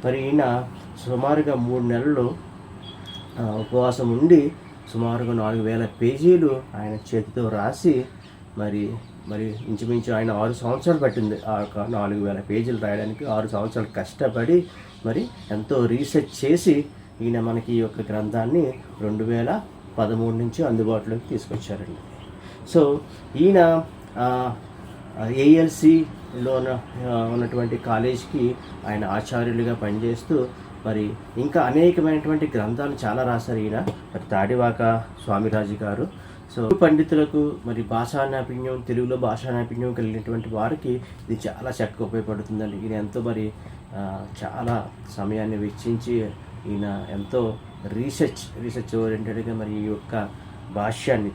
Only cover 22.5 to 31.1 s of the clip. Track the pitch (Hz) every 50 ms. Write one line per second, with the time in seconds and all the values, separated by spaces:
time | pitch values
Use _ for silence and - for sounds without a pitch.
22.5 | - - - - - 170 151 143 143 151 - - - - - - - 131 156 190
23.5 | 196 185 170 165 165 165 160 - - - - - - - 123 123 123 127 127 123
24.5 | 113 110 - - - - - - - - - - - - 110 113 123 135 135 147
25.5 | 156 165 165 160 156 - - 156 165 165 160 151 - - - - - 123 123 127
26.5 | 131 127 127 131 127 123 120 - - 123 123 123 120 117 113 113 117 120 120 113
27.5 | - 123 120 117 117 120 - 123 113 110 113 127 127 120 - - - 147 120 120
28.5 | 123 - - - - - - 98 107 107 107 95 98 107 - - 131 120 117 120
29.5 | 117 113 117 117 120 117 110 104 104 107 113 117 117 117 - - 160 147 123 127
30.5 | - - - - - - - 113 110 107 107 104